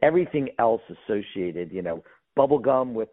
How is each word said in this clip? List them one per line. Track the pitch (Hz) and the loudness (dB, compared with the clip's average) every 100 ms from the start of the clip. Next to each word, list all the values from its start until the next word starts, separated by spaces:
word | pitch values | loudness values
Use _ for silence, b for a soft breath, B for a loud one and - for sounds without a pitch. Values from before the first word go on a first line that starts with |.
everything | 147 175 175 151 131 - | 2 2 0 -2 -4 0
else | 117 113 - | 2 2 -4
associated, | 87 - 104 98 98 90 85 85 | -12 -4 -4 -4 -6 -6 -6 -8
you | 92 | -6
know, | 87 82 - b _ - | -6 -6 -10 b _ 0
bubble | 139 147 | 2 4
gum | 131 131 127 | 2 2 0
with | 113 110 | -4 -8